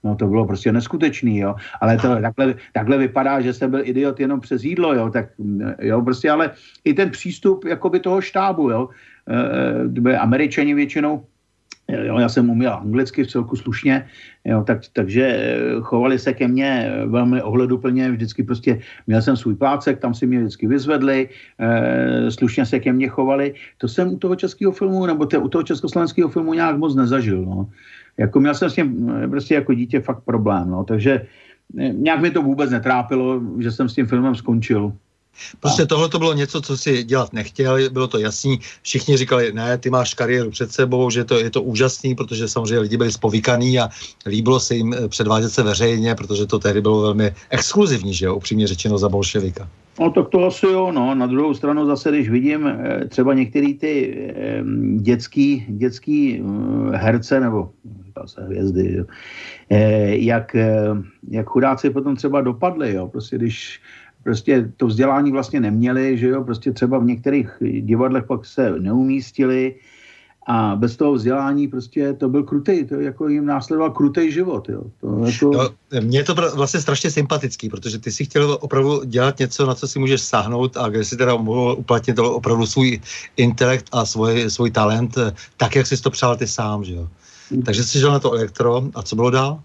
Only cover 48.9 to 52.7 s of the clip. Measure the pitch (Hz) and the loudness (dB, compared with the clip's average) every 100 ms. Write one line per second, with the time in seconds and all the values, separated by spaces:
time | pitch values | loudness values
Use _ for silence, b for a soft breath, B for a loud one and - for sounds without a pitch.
48.9 | 104 101 98 95 107 95 85 - - _ | 0 2 0 0 -2 -2 -6 -14 -18 _
49.9 | - 165 - - 185 180 175 190 185 185 | -2 2 2 2 4 2 4 2 4 2
50.9 | 151 123 135 123 127 151 139 143 147 147 | 0 0 2 0 2 0 0 0 0 2
51.9 | 139 160 147 113 120 135 151 147 | 0 2 0 2 2 2 0 -2